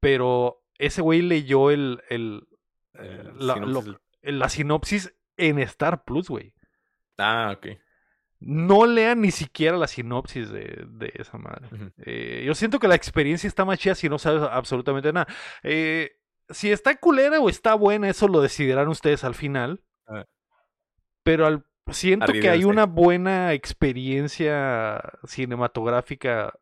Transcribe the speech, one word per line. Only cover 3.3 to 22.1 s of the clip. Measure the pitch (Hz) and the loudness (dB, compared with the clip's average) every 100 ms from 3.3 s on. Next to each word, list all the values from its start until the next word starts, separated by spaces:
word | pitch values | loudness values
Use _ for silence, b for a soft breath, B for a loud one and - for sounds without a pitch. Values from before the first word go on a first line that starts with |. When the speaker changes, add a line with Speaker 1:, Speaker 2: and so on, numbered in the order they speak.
| 120 131 | -6 -4
Speaker 1:
la, | |
Speaker 2:
sinopsis. | 123 104 131 107 | -2 -2 -4 -6
Speaker 1:
lo, | 98 _ _ | -16 _ _
la | 143 139 131 | -8 -2 -2
sinopsis | - 147 156 - 202 185 _ _ _ | -2 -2 -2 0 -4 -4 _ _ _
en | 160 147 | 0 2
Star | 123 - 147 175 | -2 -2 -2 -2
Plus, | - 131 190 | -4 -6 -6
güey. | 127 101 _ _ _ _ _ _ _ | -10 -12 _ _ _ _ _ _ _
Speaker 2:
Ah, | 101 113 110 98 | -2 0 -2 -6
ok. | - 104 _ _ _ _ _ _ | -12 -18 _ _ _ _ _ _
Speaker 1:
No | - 147 170 196 233 | -6 -4 4 6 6
lean | 233 220 240 | 4 2 2
ni | 208 | 0
siquiera | - 147 - 156 175 | 0 -8 -2 0 0
la | 156 | -4
sinopsis | - 117 120 131 135 110 | -6 -6 -6 -8 -10 -10
de, | 104 104 - 50 | -10 -12 -14 -18
de | 113 - - | -14 -14 -12
esa | - - | -16 -16
madre. | - - 123 | -16 -16 -16
Speaker 2:
Ujú. | 113 101 _ - | -16 -18 _ -14
Speaker 1:
Eh, | - 58 120 127 | -12 -10 -8 -6
yo | |
siento | 156 220 269 | -2 -2 0
que | 214 | 4
la | |
experiencia | 175 - - 139 170 208 | 4 2 -2 0 -2 -4
está | - | -4
más | 190 190 | -2 0
chida | 190 185 | 0 0
si | 165 | -2
no | 143 | -2
sabes | 160 156 | 0 0
absolutamente | 151 120 123 127 123 139 143 | 0 -4 -4 -4 -2 -2 -2
nada. | 170 160 B B B | -2 -4 B B B
Eh, | - 156 160 160 156 _ _ _ _ | -4 -2 -2 -2 -6 _ _ _ _
si | 160 208 | -8 -2
está | 202 - 302 | 0 2 2
culera | 349 277 277 311 | 4 6 4 4
o | 247 | 2
está | 170 226 | 2 2
buena, | 220 208 208 202 | 4 4 4 0
eso | 190 202 | 2 4
lo | 175 | 4
decidirán | 139 - 139 131 147 | 2 2 0 2 0
ustedes | 160 151 147 | 0 0 0
al | 131 | -2
final. | 113 147 139 123 185 _ _ _ | -6 -6 -4 -6 -8 _ _ _
Speaker 2:
Ah. | 107 92 _ _ _ _ _ _ _ _ _ | -16 -16 _ _ _ _ _ _ _ _ _
Speaker 1:
Pero | - 160 156 | 0 4 4
al, | 151 - _ - | 2 -6 _ -12
siento | 143 185 | -4 2